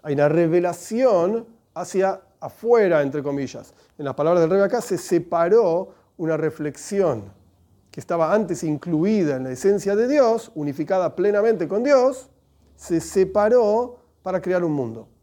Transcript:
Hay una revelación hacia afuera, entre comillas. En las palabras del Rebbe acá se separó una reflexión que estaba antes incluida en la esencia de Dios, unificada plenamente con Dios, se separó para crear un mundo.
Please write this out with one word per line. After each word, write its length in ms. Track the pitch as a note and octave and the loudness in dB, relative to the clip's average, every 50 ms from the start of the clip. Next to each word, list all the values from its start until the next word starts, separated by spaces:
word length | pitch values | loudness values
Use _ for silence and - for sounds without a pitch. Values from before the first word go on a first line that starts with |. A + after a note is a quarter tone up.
| - | -4
Hay 100 | D3+ C#3+ | -4 0
una 160 | C#3 D3 D3 | 2 2 4
revelación 1160 | D3+ E3+ E3+ D#3+ D#3+ F3 F3 F3 E3+ - - - A3 A#3 C4 B3+ G#3 F3 E3+ F#3 A3 A#3 A3+ - - _ _ _ _ | 4 4 2 4 2 2 0 0 -4 -6 -10 -6 -2 2 2 4 4 4 2 0 -2 -4 -6 -10 -20 _ _ _ _
hacia 480 | E3 F#3 - - F3+ F#3+ F#3+ F#3 - _ _ _ _ | -12 -10 -4 -2 0 0 0 -2 -6 _ _ _ _
afuera, 640 | - C#3 - _ G#3+ A#3 A#3+ A#3 G#3 F#3 E3+ D3+ | -14 -14 -14 _ 0 2 4 4 4 4 4 2
entre 200 | C#3+ C#3 C3+ D3 | 2 0 -4 -4
comillas. 520 | C3 C#3+ C#3 C#3 C3+ A#2+ - B2+ - - _ _ _ _ _ | -4 -4 -4 -4 -6 -8 -10 -16 -20 -20 _ _ _ _ _
En 80 | - D3 | -10 -10
las 80 | C3+ B2+ | -8 -4
palabras 260 | - D3 D#3+ F3+ F3 | -2 0 2 4 2
del 80 | E3 D#3+ | 2 2
Rebbe 140 | F#3 G3 G3 | 4 2 2
acá 160 | F#3+ - A#3+ | 2 0 -4
se 180 | - - G3 | -4 -4 -6
separó 920 | D#3+ - - F#3+ E3+ E3+ - F3 E3+ E3+ F3 G#3 A#3 A3 F3 E3 F3 F#3+ - - _ _ _ _ | -6 -2 0 0 0 0 -2 0 0 2 4 4 4 4 4 0 -2 -4 -8 -14 _ _ _ _
una 200 | - F3 D#3+ D#3+ | -6 -4 -2 -2
reflexión 840 | D#3 D#3 D#3 D#3 - D3 D3+ C3+ - - - G#3 G3 G3 D#3+ B2+ A2 G2 G2 - _ _ _ _ _ _ _ _ _ _ _ | 0 -2 -4 -4 -4 -8 -8 -8 -10 -12 -6 -2 0 0 0 0 -2 -8 -14 -20 _ _ _ _ _ _ _ _ _ _ _
que 80 | - - | -18 -16
estaba 340 | - - F3+ E3 D#3+ D#3 G3 | -8 -6 -2 -2 0 2 2
antes 300 | G#3+ G#3+ E3+ F3 E3 - | 0 0 -2 -6 -6 -4
incluida 720 | D#3 D3+ C#3+ - F3 E3 D3+ E3 G3+ A3 G#3 F3 D3 C#3 | -4 -4 -4 -4 -2 -2 0 2 2 2 2 0 0 -2
en 80 | C3 C3 | -4 -6
la 60 | C3 | -8
esencia 460 | B2+ B2 - G3 G3+ G3 - G3 G3+ | -8 0 2 2 2 2 0 -2 0
de 100 | G#3 A#3 | 0 0
Dios, 420 | B3 D4 D4+ C4 A3+ A3+ A3+ - - _ | 2 4 4 4 4 2 -2 -4 -10 _
unificada 580 | D#3 D3 C#3+ C3 D3+ D#3 D3 F#3+ F#3 F3+ D#3 - | -8 -6 -6 -6 -6 -4 -2 -2 -2 -2 -2 -2
plenamente 540 | - F3+ G#3 G#3 G#3 G#3+ A#3 A3+ F3 E3+ | -2 -2 0 0 2 2 0 0 0 -2
con 160 | C#3+ F#3 G#3+ A#3+ | -4 -2 -2 2
Dios, 460 | C#4+ C#4+ C4 B3 C4 C4 - - _ _ _ _ _ _ _ _ _ _ | 4 4 4 4 2 0 -4 -14 _ _ _ _ _ _ _ _ _ _
se 240 | _ - - F3 E3 | _ -6 -4 -4 -4
separó 960 | D#3+ - - G3 F#3+ F3 F#3+ G#3 G#3 G#3+ A#3+ B3 A3+ G#3 G#3+ A3+ B3 B3 B3 _ _ _ _ _ | -4 -2 0 0 0 2 2 0 2 4 4 4 4 4 2 0 -2 -4 -10 _ _ _ _ _
para 180 | _ F#3 F#3 F#3 | _ -6 -6 -4
crear 240 | - F#3 F#3 F3+ F3 | -2 -2 -2 0 0
un 80 | E3 | 0
mundo. 380 | D3+ C#3+ B2+ A2+ A2+ A2+ A2+ _ _ _ | -2 -2 -4 -6 -8 -14 -18 _ _ _